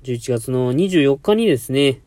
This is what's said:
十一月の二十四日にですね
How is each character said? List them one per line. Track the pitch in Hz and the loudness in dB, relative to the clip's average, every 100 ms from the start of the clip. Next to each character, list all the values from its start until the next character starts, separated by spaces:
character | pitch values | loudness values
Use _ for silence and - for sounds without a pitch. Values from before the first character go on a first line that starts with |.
十 | - | -8
一 | 120 - | -10 -4
月 | 120 117 | -6 -4
の | 127 127 | -4 -2
二 | 127 190 | 0 0
十 | 180 | 2
四 | 139 139 | 2 2
日 | - | 0
に | 214 226 | 2 2
で | 135 | 0
す | - | 0
ね | 135 139 131 | 0 0 0